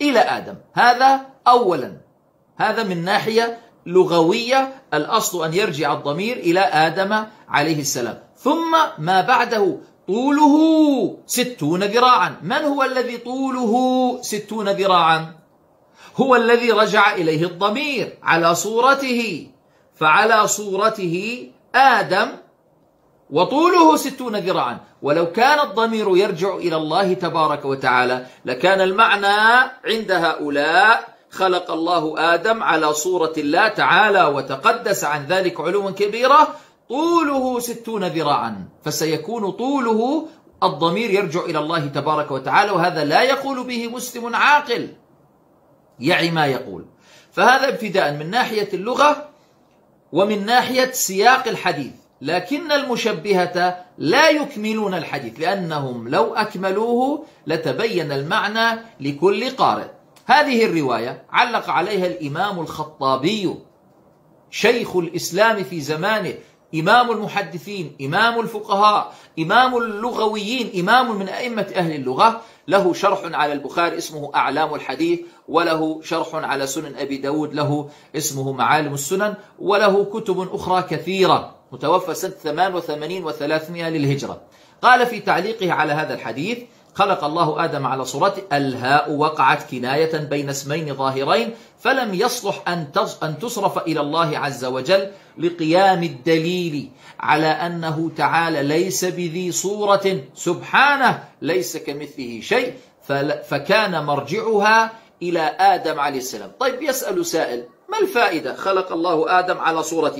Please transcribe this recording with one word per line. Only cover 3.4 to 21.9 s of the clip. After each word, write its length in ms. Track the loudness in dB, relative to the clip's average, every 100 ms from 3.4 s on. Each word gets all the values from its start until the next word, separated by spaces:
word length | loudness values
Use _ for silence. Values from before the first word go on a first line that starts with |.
| 0 -4 -16 _ 0
لغوية، 840 | 4 4 4 4 2 2 0 0 -6 -4
الأصل 500 | -2 0 0 -2 -4
أن 100 | -2
يرجع 380 | 0 -2 -2 -2
الضمير 440 | -2 -4 -4 -4 -2
إلى 240 | 0 2
آدم 640 | 4 4 2 2 0 -2 -4 -12 -4
عليه 320 | 0 0 -2
السلام. 380 | -4 -4 -6 -8 -16 _
ثم 400 | 0 0 2 2 2 -2
ما 220 | 0 2
بعده: 560 | 2 2 2 0 0 -2 -10 _ -4
"طوله 480 | -2 0 4 6 6 6 6 4 2 -2 -6 -6
ستون 560 | -4 -4 -4 -2 0
ذراعاً". 520 | 0 4 6 4 2 -4
من 140 | -4 -2
هو 260 | 0 0
الذي 340 | 0 0 -4 -6
طوله 560 | -8 -6 -4 -2 0 2 2 2 0 -2
ستون 460 | -6 -8 -8 -6 -2
ذراعاً؟ 640 | 0 4 4 4 2 -2 -16 _ _ _ _ _ _ -8 0
هو 200 | 4 4
الذي 360 | 6 4 4
رجع 420 | 2 4 4 4
إليه 300 | 2 0 0
الضمير: 760 | -2 -2 -2 -2 -2 -4 -6 -4
"على 320 | 0 2 4
صورته"، 960 | 2 0 2 4 4 0 -2 -2 -6 -10 _ _ _ _
فعلى 540 | -2 2 4 4 4 2
صورته 1000 | -2 -4 0 0 0 -4 -4 -6 -8 -12 _ _
آدم 540 | 4 4